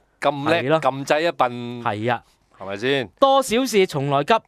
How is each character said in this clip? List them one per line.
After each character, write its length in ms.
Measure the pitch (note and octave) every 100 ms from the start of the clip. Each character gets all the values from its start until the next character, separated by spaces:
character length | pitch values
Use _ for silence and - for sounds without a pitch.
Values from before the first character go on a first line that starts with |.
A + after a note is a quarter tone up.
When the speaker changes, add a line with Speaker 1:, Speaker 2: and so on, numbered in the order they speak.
| _ -
Speaker 1:
咁 240 | C#3+ C#3+ C3+
叻， 120 | C3+
Speaker 2:
係 60 | B2+
咯。 120 | D#3+
Speaker 1:
咁 240 | C3+ C3+
仔 160 | C3+ D3+
一 100 | E3+
笨， 500 | D#3 B2+ A#2+ A#2+ A#2+
Speaker 2:
係 300 | A#2 G#2 A2+
啊。 100 | A#2 - _ _ -
Speaker 1:
係 80 | F#2+
咪 100 | G2+
先？ 320 | B2 C#3 G#2+ -
Speaker 2:
多 200 | C4+ C4+
少 220 | C4+ A3+ C4+
事 200 | G#3+ F#3
從 240 | D3 C#3
來 140 | C#3
急， 100 | D3 A3+